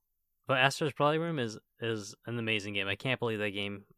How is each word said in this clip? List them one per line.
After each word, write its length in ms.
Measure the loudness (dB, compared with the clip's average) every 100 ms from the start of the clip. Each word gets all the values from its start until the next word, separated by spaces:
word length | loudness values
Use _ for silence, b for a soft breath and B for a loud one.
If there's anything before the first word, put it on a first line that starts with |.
| _ _ _ _ -2
But 100 | 4
Astro's 360 | 4 4 -2
Playroom 440 | 2 2 2 0 -2
is, 220 | -2 -6 -14 -6
is 360 | -4 -4 -6 -12 -6
an 140 | -4
amazing 340 | 0 0 0
game. 140 | -2 -2
I 80 | -2
can't 240 | -2 0
believe 200 | 0 0
that 120 | 0
game 340 | -2 -4 -6 -12